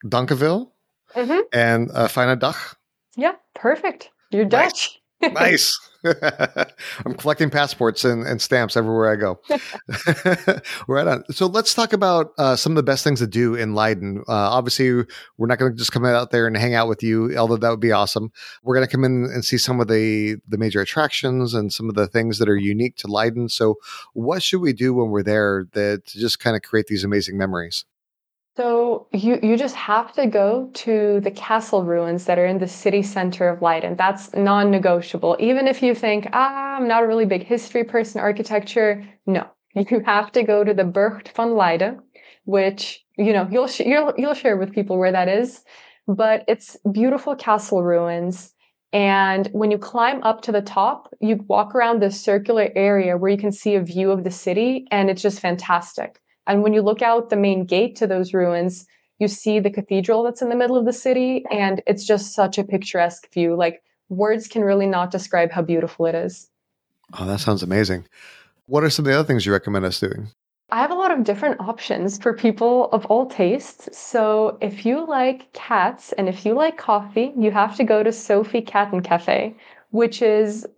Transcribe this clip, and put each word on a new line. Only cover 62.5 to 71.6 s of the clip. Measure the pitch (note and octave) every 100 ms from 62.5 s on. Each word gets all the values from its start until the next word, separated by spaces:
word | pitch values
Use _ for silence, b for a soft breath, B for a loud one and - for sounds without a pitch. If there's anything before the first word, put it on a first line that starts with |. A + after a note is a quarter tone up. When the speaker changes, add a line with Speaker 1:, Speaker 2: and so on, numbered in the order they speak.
| G#3
Speaker 2:
a |
picturesque | G3 G3 G3 F#3 E3+ F3 -
view. | F3+ E3+
Like, | E3+ E3+ E3+ _ _ -
words | F#3 G#3 A3 A3
can | A3+
really | G3+ G3+ G3
not | F3+ F3+
describe | F#3+ F#3+ F3+ E3+
how | F3
beautiful | E3 E3 E3 - E3
it |
is. | E3 F3+ F3+ - _ _ _ _ _ _ -
Speaker 1:
Oh, | F#2
that | G2+
sounds | - G2+
amazing. | F2 G2 G2+ F2+ F2 B B B B B
What | - C#3+
are | D#3
some | C#3+
of | C#3+
the | C#3
other | D3+
things | B2
you | G2
recommend | G2 - G2+
us | F#2 F2
doing? | G#2 G#2 G#2+ - _ _ _
Speaker 2:
I | -
have | D4
a |
lot | F4+ F#4+
of | D4+
different | G#3+ G3+ D4 A#3+